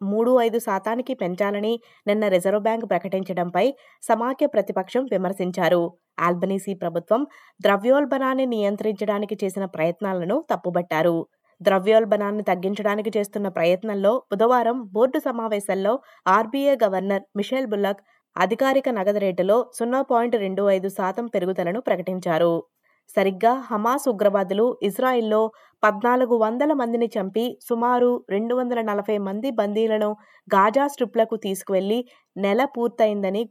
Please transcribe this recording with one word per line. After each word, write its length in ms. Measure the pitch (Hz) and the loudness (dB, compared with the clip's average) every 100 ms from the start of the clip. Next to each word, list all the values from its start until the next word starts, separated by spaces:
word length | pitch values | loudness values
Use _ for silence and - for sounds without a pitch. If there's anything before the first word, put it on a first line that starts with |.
మూడు 360 | 196 208 233 254 | -4 0 2 4
ఐదు 200 | 233 226 | 2 0
శాతానికి 560 | 226 190 190 233 254 | -2 -4 -2 -4 -4
పెంచాలని 680 | 262 180 180 202 208 214 233 _ _ - | -4 -4 -2 -2 -2 -2 -4 _ _ -2
నిన్న 220 | 208 208 | 0 2
రిజర్వ్ 320 | 185 190 208 | 2 2 0
బ్యాంక్ 300 | 208 226 220 | 0 -2 -2
ప్రకటించడంపై 840 | 180 190 190 190 180 180 180 240 269 _ _ | -2 -2 -4 -4 -4 -2 0 0 -2 _ _
సమాఖ్య 440 | - 226 233 262 294 | -2 0 0 0 0
ప్రతిపక్షం 580 | 247 196 196 185 247 | 2 0 -2 -2 -2
విమర్శించారు. 880 | 269 202 180 196 180 180 165 175 170 - _ - | -2 -2 -2 -2 -4 0 2 2 0 -6 _ -2
అల్బనీసీ 560 | 170 175 185 196 190 | 0 0 -2 -4 -6
ప్రభుత్వం 520 | 185 175 170 165 220 285 - _ - | -6 -6 -6 0 0 0 -10 _ -2
ద్రవ్యోల్బణాన్ని 840 | 202 196 220 269 285 269 262 262 262 | 2 2 4 2 2 0 0 0 0
నియంత్రించడానికి 920 | 226 202 202 220 202 208 202 208 208 | 0 0 -2 -2 -2 -2 -2 -4 -4
చేసిన 200 | 196 185 | -4 -4
ప్రయత్నాలను 800 | 190 165 160 170 202 185 170 254 330 | -6 -2 -2 -2 -4 -4 -2 -2 -2
తప్పుబట్టారు. 720 | 220 180 180 202 160 175 165 - _ _ _ | -4 -2 -2 0 0 2 0 -4 _ _ _
ద్రవ్యోల్బణాన్ని 800 | 185 190 185 220 220 208 202 208 | 0 2 4 4 4 0 0 -4
తగ్గించడానికి 680 | 202 185 185 208 208 208 214 214 | -2 -2 -2 -2 -2 -2 -2 -4
చేస్తున్న 320 | 202 214 202 | -4 -4 -6
ప్రయత్నంలో 720 | 185 165 180 220 202 196 254 | 0 2 2 -2 0 2 0
బుధవారం 720 | - 196 226 247 226 254 214 | -2 2 4 4 2 -2 -4
బోర్డు 260 | 196 254 302 | 0 2 2
సమావేశంలో 840 | 294 233 226 208 202 190 190 254 - _ - | -2 -4 -2 -4 -2 -2 0 -2 -4 _ 2
ఆర్బీఏ 500 | 196 226 277 277 269 | 2 2 0 2 2
గవర్నర్ 380 | 220 190 190 196 196 202 | 2 0 0 -2 -4 -6
మిషేల్ 300 | 202 262 262 | -4 -4 -2
బుల్లక్ 340 | 202 202 202 _ _ _ - | -2 -2 -4 _ _ _ -2
అధికారిక 520 | 185 226 269 269 269 | -2 0 2 2 0
నగదు 300 | 226 185 208 | 0 0 0
రేటులో 520 | 196 180 185 226 240 | 0 0 2 2 0
సున్నా 280 | - 233 254 | -4 -2 -2
పాయింట్ 340 | 269 240 240 226 | 0 0 2 0
రెండు 260 | 196 190 | -2 0
ఐదు 260 | 202 190 190 | 2 2 0
శాతం 380 | 196 190 214 240 | -4 -4 -4 -4
పెరుగుదలను 540 | 208 180 190 170 208 | -2 -2 -2 -2 -2
ప్రకటించారు. 840 | 262 190 180 185 180 160 170 165 - _ _ _ - - | -2 -2 -2 -4 0 2 2 0 -4 _ _ _ -6 0
సరిగ్గా 360 | 190 185 220 | 0 2 2
హమాస్ 560 | 254 247 220 220 269 277 | 2 -2 -2 0 0 0
ఉగ్రవాదులు 720 | 202 202 196 190 196 240 - | 2 2 2 0 0 0 0
ఇజ్రాయిల్లో 720 | 202 196 254 247 220 214 220 - _ _ | -4 -2 0 0 2 2 0 -4 _ _
పద్నాలుగు 520 | 214 202 240 254 254 233 | 0 2 2 2 2 2
వందల 360 | 214 240 294 | 2 0 0
మందిని 340 | 294 233 233 233 | 0 -2 -2 -2
చంపి 520 | 220 190 208 240 - - | -2 -4 -2 -4 -6 -6
సుమారు 560 | 233 240 247 247 247 - | -2 2 4 2 2 -2
రెండు 240 | 196 226 | -4 -2
వందల 260 | 247 247 240 | -2 -2 -2
నలభై 380 | 220 208 208 208 | -2 -2 -2 -2
మంది 320 | 196 202 262 | -2 -4 -4
బందీలను 600 | 226 202 208 226 214 208 214 _ _ - | -2 -2 0 0 0 -2 -4 _ _ 0
గాజా 320 | 196 202 233 285 | 4 4 4 0
స్ట్రిప్లకు 500 | - 233 226 220 220 | 0 -2 0 0 -2
తీసుకువెళ్లి 720 | 208 190 - 190 196 226 247 _ _ - | -4 -6 -2 -2 0 -2 -4 _ _ -4
నెల 280 | 196 214 | 0 2
పూర్తయిందని 840 | 277 - 233 233 220 208 196 202 226 | 0 -2 -4 2 0 2 -2 -2 -4